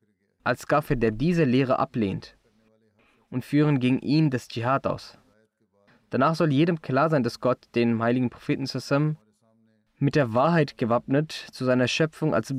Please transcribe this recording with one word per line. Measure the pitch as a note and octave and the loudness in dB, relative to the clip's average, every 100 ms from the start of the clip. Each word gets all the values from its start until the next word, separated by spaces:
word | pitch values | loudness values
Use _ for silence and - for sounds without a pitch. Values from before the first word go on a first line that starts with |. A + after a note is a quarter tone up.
| _ _ _ _ | _ _ _ _
als | A#2+ B2 - | -6 -4 -2
Kafir, | D3+ - C3 | -2 0 0
der | A2+ | 0
diese | G#2+ D#3 E3+ | 0 0 2
Lehre | C#3 B2+ B2+ - | 2 2 2 0
ablehnt, | - B2 G2+ G#2+ - _ _ _ _ _ _ _ _ _ _ | -2 -2 -2 -4 -10 _ _ _ _ _ _ _ _ _ _
und | B2+ - | -8 -2
führen | D3 D3+ C#3 | 2 2 2
gegen | B2 C3 | 2 0
ihn | - D3+ D#3 | 0 2 2
das | B2 - | 0 -6
Dschihad | - A#2 C#3 - | -6 -2 -2 -2
aus. | - - - _ G#2+ _ _ _ _ _ _ _ | -6 -10 -20 _ _ _ _ _ _ _ _ _
Danach | A#2+ C#3+ | -2 0
soll | D#3+ E3 | 2 2
jedem | C3+ E3+ E3 | 2 2 0
klar | - C3 D#3+ | -2 0 2
sein, | D3+ | 0
dass | A#2+ - | -2 -2
Gott | B2+ C3 _ A#2+ | -2 -2 _ 0
den | A#2 A2+ | 0 2
heiligen | A#2 B2+ B2 | 0 0 -2
Propheten | - - C#3+ C3+ | -4 -6 -4 -4
sallam | C3 - C#3+ D3+ D3+ _ _ _ _ _ _ _ - | -8 -2 0 0 -4 _ _ _ _ _ _ _ -4
mit | C#3 D3+ | 0 2
der | A#2+ | 2
Wahrheit | A#2+ D3+ E3+ C#3+ - | 2 2 2 0 -2
gewappnet, | A2+ A#2 - C3+ D#3 - - | -2 -2 0 -2 -2 -6 -14
zu | - | -6
seiner | B2+ B2+ B2 | 0 2 2
Schöpfung | - D#3 - D#3 | 0 -2 -2 -2
als | F#2 - | -2 -2